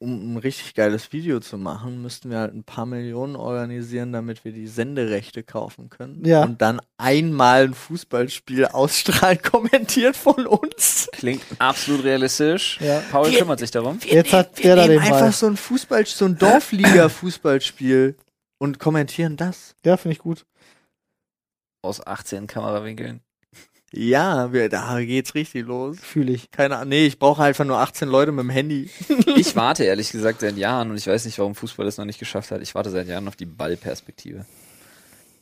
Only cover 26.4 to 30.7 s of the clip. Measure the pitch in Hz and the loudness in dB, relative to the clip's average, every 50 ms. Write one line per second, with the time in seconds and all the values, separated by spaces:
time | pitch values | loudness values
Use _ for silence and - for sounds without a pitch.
26.4 | - _ - - 139 139 139 117 127 139 139 147 156 143 127 - 139 143 147 - | -6 _ -4 -2 -2 0 -2 -4 -4 -2 2 2 2 2 2 4 4 4 4 4
27.4 | 151 143 135 - 147 135 131 110 131 - - - 151 139 131 135 147 151 147 135 | 4 2 2 2 0 0 0 0 0 -2 -2 -6 -4 0 2 2 2 2 0 -4
28.4 | 123 123 131 131 143 151 151 139 135 - - - 180 - 302 247 - - 277 277 | -4 -4 -2 -2 -2 -2 -4 -6 -8 -10 -14 -8 -4 0 2 2 2 4 4 2
29.4 | 349 330 - - 113 127 151 - 123 95 98 104 104 - - 113 107 110 110 - | 2 2 0 0 0 0 0 2 2 0 0 0 -2 -6 -6 -4 -2 -2 -2 -2
30.4 | 117 104 104 101 95 107 | -2 -4 -4 -2 -2 -2